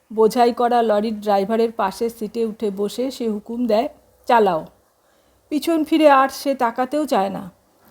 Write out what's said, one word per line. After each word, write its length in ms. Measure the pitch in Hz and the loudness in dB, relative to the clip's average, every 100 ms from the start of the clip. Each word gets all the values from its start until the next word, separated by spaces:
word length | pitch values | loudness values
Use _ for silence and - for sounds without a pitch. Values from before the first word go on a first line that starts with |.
| - | -8
বোঝাই 400 | 220 220 247 240 | 2 2 4 2
করা 280 | 233 240 240 | 2 0 2
লরির 400 | 226 208 220 208 | 2 0 -2 -4
ড্রাইভারের 500 | 208 202 196 226 226 | 0 0 0 0 -2
পাশের 380 | 226 196 - 233 | -2 -4 -2 -6
সিটে 360 | 226 208 233 226 | -6 -8 -4 -4
উঠে 260 | 208 214 | -4 -6
বসে 400 | 196 202 - 269 | -4 -6 -4 -6
সে 180 | 269 226 | -4 -4
হুকুম 380 | 208 - 233 240 | -4 -8 -4 0
দেয়, 220 | 214 285 - _ _ - | 0 -2 -8 _ _ 2
"চালাও।" 400 | 240 196 160 170 _ _ _ _ _ _ _ - | 4 4 0 -6 _ _ _ _ _ _ _ -8
পিছন 340 | 302 320 330 | -4 -2 -2
ফিরে 260 | 294 320 302 | 0 4 6
আর 200 | 269 269 | 6 2
সে 260 | - 285 269 | -2 -6 -2
তাকাতেও 500 | 233 233 254 294 294 | -2 -2 -4 -4 -2
চায় 240 | 220 196 | -2 -2
না। 220 | 185 190 _ _ _ _ | -6 -12 _ _ _ _